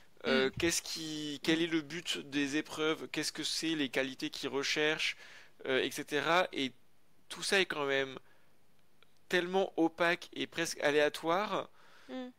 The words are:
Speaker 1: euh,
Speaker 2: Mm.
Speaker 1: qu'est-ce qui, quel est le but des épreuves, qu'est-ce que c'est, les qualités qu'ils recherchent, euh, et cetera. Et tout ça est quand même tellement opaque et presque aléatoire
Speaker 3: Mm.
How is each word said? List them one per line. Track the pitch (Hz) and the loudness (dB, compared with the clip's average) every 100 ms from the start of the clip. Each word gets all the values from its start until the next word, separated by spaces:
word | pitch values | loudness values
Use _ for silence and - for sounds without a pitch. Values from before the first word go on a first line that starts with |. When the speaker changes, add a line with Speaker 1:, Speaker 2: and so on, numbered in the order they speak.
| - - - | -20 -6 2
Speaker 1:
euh, | 131 131 | 2 2
Speaker 2:
Mm. | - | 2
Speaker 1:
qu'est-ce | 170 - | 0 0
qui, | - 165 156 151 151 143 | -2 -8 -6 -6 -6 -4
quel | - 160 | 2 2
est | 170 | 2
le | 165 | -2
but | 143 170 - 175 143 | -2 -8 -4 -6 -2
des | 143 139 151 | -2 0 -2
épreuves, | - - 156 147 127 | -2 -2 0 0 -4
qu'est-ce | 156 147 | -4 -4
que | - | -4
c'est, | 147 - 160 160 | -4 -2 -2 0
les | 131 | 0
qualités | 139 135 131 156 | 0 -2 -2 -8
qu'ils | - 135 | -6 -4
recherchent, | 131 135 156 151 156 - - - - - - - | -2 0 2 2 2 -2 -4 -12 -20 -20 -8 0
euh, | 131 | 2
et | 120 | 2
cetera. | 151 143 147 143 175 - | -2 -4 0 4 4 2
Et | - 131 - - - - - - | 0 -4 -6 -20 -20 -20 -20 -14
tout | - | -6
ça | - 196 | 2 2
est | 180 | 2
quand | 156 139 | 0 0
même | 135 135 127 - - - - - - - - - - - | 0 0 -6 -16 -20 -20 -20 -20 -20 -20 -20 -20 -18 -2
tellement | 180 175 190 196 - | 0 2 0 2 2
opaque | 165 - 170 175 - | 2 4 2 2 -4
et | 135 135 | -8 -6
presque | - 165 - | -4 -4 0
aléatoire | 147 147 147 - 165 180 208 170 - - - - - | 2 4 4 2 0 0 0 -4 -6 -12 -20 -20 -12
Speaker 3:
Mm. | 254 254 | -10 -10